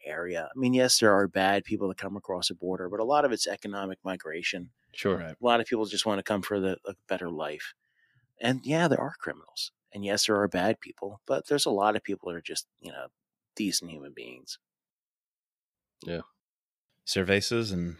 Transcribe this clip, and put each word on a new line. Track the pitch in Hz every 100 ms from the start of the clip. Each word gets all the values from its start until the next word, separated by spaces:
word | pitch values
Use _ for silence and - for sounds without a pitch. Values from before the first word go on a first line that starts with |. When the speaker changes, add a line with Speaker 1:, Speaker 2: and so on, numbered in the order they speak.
Speaker 1:
area. | - 78 87 85 80
I | 131
mean, | 127
yes, | 127 127 -
there | 110
are | 98 98
bad | 98 95 101
people | - 107 95
that | 90
come | 98 101
across | - 90 -
the |
border, | 87 87 92 90
but | 104
a |
lot | 113 147
of | 143
it's | 110 -
economic | 101 104 101 98 95
migration. | 95 90 80 80 - 92 87 _ _
Speaker 2:
Sure. | - 101 90
Speaker 3:
Right. | 80 78
Speaker 1:
A |
lot | 120 117
of | 113
people | 113
just | 107 98 110
wanna | 101
come | - 104
for | 90 101
the, | 95 87 -
a | 92 -
better | 92 87
life. | 80 76 76 - - _ _ _ _ _ -
And | 117 131
yeah, | - 160 170
there | 135
are | 135 -
criminals. | - - 80 - - - _
And | 101
yes, | 101 101 -
there | 104
are | 101
bad | 90 95 110
people, | - - 98 101 -
but | 135 -
there's | 143 143
a |
lot | 101 104 107
of |
people | - 98 90
that | 85
are |
just, | - 80 - _
you | 90
know, | 69 64 _ _ _ _ -
decent | 104 - 85
human | 80 71
beings. | 60 58 64 - - _ _ _ _ _ _ _ _ _ _ _ _ _ _
Speaker 2:
Yeah. | - 85 - _ _ _ _ _ _ _ -
Speaker 3:
Cervezas | 98 92 101 - 117 110
and | 90 87